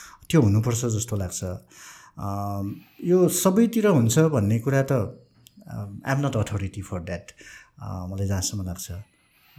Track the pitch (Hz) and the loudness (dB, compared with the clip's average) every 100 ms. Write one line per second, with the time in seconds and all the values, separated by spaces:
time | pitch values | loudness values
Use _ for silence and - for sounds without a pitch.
0 | - - - 165 107 107 117 113 123 107 | -20 -18 0 4 6 4 2 0 0 -2
1 | 107 101 92 - 92 90 - - - - | -2 -4 -4 -6 -8 -8 -12 -20 -20 -20
2 | - - 101 101 101 98 98 - - - | -20 -12 -8 -6 -6 -6 -6 -10 -14 -8
3 | 175 185 175 - 190 190 226 226 208 160 | 2 4 4 4 2 4 2 2 4 4
4 | 117 120 160 143 101 113 123 135 135 135 | 4 4 4 4 2 2 2 0 2 0
5 | 95 - _ _ _ - - 113 101 98 | -2 -8 _ _ _ -20 -14 -12 -12 -10
6 | - 135 143 110 101 101 95 - 95 92 | -4 -2 0 0 -2 -2 -6 -8 -8 -8
7 | 82 85 - - - - - _ 104 95 | -8 -10 -12 -20 -20 -20 -20 _ -10 -8
8 | 90 95 98 98 90 104 92 87 - 92 | -8 -4 -2 -2 -2 -4 -6 -8 -10 -14
9 | - _ _ _ _ | -16 _ _ _ _